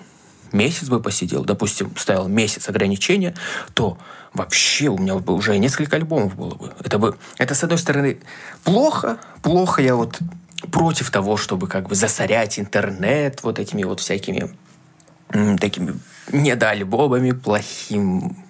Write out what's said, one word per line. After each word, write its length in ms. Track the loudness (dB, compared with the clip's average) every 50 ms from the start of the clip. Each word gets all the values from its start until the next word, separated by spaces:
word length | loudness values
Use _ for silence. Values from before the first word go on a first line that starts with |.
| -16 -20 -20 -20 -20 -20 -20 -20 -8 -2
месяц 360 | 0 2 2 2 0 -2 -2 0
бы 120 | 0 0
посидел, 440 | 0 0 -2 -2 -2 -2 -2 -2 0
допустим, 480 | -2 -2 0 0 0 0 0 -2 -4 -2
ставил 320 | -2 0 2 2 0 0 0
месяц 400 | 2 2 2 2 0 -2 -4 -2
ограничения, 680 | 0 0 2 2 0 0 2 2 2 2 2 -2 -4 -6 -8 -8 -8 -8 -8 -6 -2
то 220 | -2 -2 -2 -2 -6 -12 -20 -20 -20 -20 -12 -8
вообще 540 | -6 -4 0 0 2 2 2 0 2 2 0
у 100 | 0 0
меня 160 | 0 0 -2
бы 200 | -2 0 0 0
уже 220 | 0 2 2 2 4
несколько 380 | 4 2 2 0 0 0 0
альбомов 380 | -2 0 0 0 0 0 -2 -4
было 200 | -6 -8 -10 -10
бы. 180 | -12 -14 -16 -14 -10 -6
Это 140 | -4 -2 0
бы, 180 | 0 0 0 -2 -10 -10 -4 -4
это, 160 | -2 0 0
с 80 | 2
одной 160 | 2 2 2 2
стороны, 400 | 2 2 2 2 2 0 0 -4 -8 -18 -18 -18 -18 -18 -12 -4 2
плохо, 540 | 4 4 6 6 4 2 2 -2 -2 -4 -6 -8 -18 -10 -4
плохо, 420 | 0 2 4 4 4 4 2 4
я 120 | 4 4 4
вот 240 | 2 0 -2 -4 -6 -8 -8 -8 -12 -20 -20 -16 -14 -8 -4
против 380 | 0 2 2 2 2 0 0 0
того, 260 | 0 0 2 2 0
чтобы 320 | 0 0 -2 -2 -2 -2 -2
как 200 | -4 -4 -4 -2
бы 60 | 0
засорять 640 | 2 4 4 4 2 2 2 2 2 2 0 -2 -6
интернет 880 | -4 -2 -2 0 0 -2 -2 -2 0 0 2 2 0 -2 -4 -4 -4
вот 140 | -4 -4 -4
этими 260 | -4 -4 -4 -4 -2
вот 160 | -2 -4 -4
всякими, 500 | -4 -4 -4 -4 -4 -4 -4 -4 -4 -6 -10 -14 -20 -20 -20 -20 _ _ _ -20 -20 -20 -20 _ _ -2
м, 280 | 0 2 4 4 4 2
такими 420 | 0 0 -2 -2 -4 -4 -6 -8 -12 -18 -20 -18 -8 -2
недоальбомами, 1000 | 0 2 4 4 4 4 2 2 2 0 -2 -2 0 2 2 4 4 2 2 2
плохим 1040 | 0 0 0 0 0 0 0 -2 -8 -8 -6 -4 -2 0 2 2 2 0 -2 -4 -6 -10 -14 -6